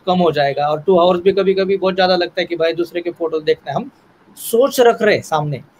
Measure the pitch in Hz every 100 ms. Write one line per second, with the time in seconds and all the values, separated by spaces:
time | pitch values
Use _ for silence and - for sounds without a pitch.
0 | - 180 170 147 139 139 147 151 170 180
1 | 175 175 185 190 190 190 190 196 185 185
2 | 185 180 175 - 170 170 165 165 175 175
3 | 175 170 165 156 156 156 151 147 277 -
4 | _ _ _ - - 226 269 262 240 220
5 | 214 143 - 156 147 131 - _